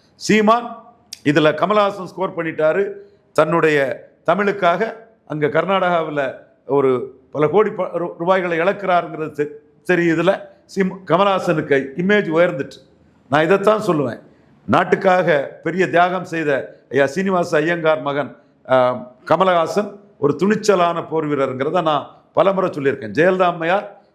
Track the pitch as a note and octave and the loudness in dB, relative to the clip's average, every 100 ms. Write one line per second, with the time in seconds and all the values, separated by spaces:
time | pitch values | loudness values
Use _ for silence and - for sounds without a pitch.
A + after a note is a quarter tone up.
0 | _ _ - G#3+ G#3 A#3 A#3+ - - _ | _ _ 0 2 4 2 -2 -14 -20 _
1 | _ - C#3+ D3 D3+ D3+ F3 G#3+ G3+ F3+ | _ -6 -2 2 2 2 0 2 0 -2
2 | E3+ - F#3 F3+ D#3+ D#3 D#3 F3 G3 - | -12 -8 -8 -6 -6 -2 0 0 -4 -8
3 | - _ _ - D#3+ E3+ D#3+ D3 C3+ A#2 | -18 _ _ -2 0 2 2 2 0 -6
4 | - _ - F3+ G3+ G3 F3 F3 A3+ - | -14 _ -2 0 0 0 0 0 -2 -8
5 | - _ - D3+ D3 D3+ F3 G3 F3+ E3+ | -18 _ -12 -4 -2 0 0 0 2 0
6 | D#3 D3 C3 A2+ - _ - C#3 C3+ B2+ | -2 -4 -6 -8 -16 _ -4 0 2 0
7 | A2 - _ C#3 D3+ F3+ G#3 E3 F#3 E3+ | -4 -14 _ -4 0 2 0 -2 -6 -6
8 | E3+ - E3+ F#3+ F3+ E3 F3+ G3+ F#3+ F3 | -8 -4 0 0 0 -2 -2 -2 0 0
9 | E3 D#3 D#3 D3+ D3 - _ _ - F3 | -2 -6 -8 -6 -6 -8 _ _ -2 0
10 | E3+ D#3+ E3+ G3 - - _ G3 F#3 - | 2 2 0 0 -4 -20 _ -4 -4 -4
11 | - E3 G3+ F#3 F3+ D#3 D3+ C#3 C3 - | 0 2 2 0 0 -2 0 0 0 -4
12 | F#3 G#3 E3+ E3 F3 D#3 C3+ - - _ | 0 0 2 2 2 0 -8 -14 -20 _
13 | _ _ - D3 E3 G3 G3+ G#3+ - D#3 | _ _ -2 2 4 2 2 2 0 0
14 | B2+ G#2+ - _ _ _ - C#3 F3+ F#3 | -2 -6 -14 _ _ _ 0 2 2 2
15 | F#3+ F3+ E3 D3 C3 - E3 F3+ E3+ E3 | 2 2 4 0 -2 -8 -4 0 2 2
16 | F3+ F#3 - E3 D#3 C3 - - - C3 | 2 0 -6 -4 -2 -2 -4 -14 -4 0
17 | C3+ F3+ F#3+ F#3 E3+ D#3 D#3 F3 D#3+ D#3 | 0 0 0 0 0 0 0 0 0 0
18 | C#3+ C#3+ B2+ - _ _ - C3 B2+ B2+ | 0 -4 -6 -10 _ _ 0 2 2 0
19 | - - - E3 F#3 F3 D#3 E3 G3+ - | -8 -10 -2 2 4 2 2 -2 -4 -8
20 | - - D3 - G3 G#3+ G#3 F#3+ E3+ E3 | -20 -4 -2 0 0 0 2 2 2 -2
21 | C3 D#3+ D3+ C#3+ C3 B2 C3+ F3+ D#3+ C#3+ | -4 -4 -2 -2 -2 -2 -4 -2 0 -2
22 | A#2+ - _ C3+ F3+ F#3+ F#3 D3 C3+ A#2+ | -4 -16 _ 0 2 2 -2 -2 -2 -2
23 | A2 G#2 F3 F#3 F3+ E3+ E3 G3 - - | -4 0 2 2 0 0 -2 -2 -4 -14
24 | _ | _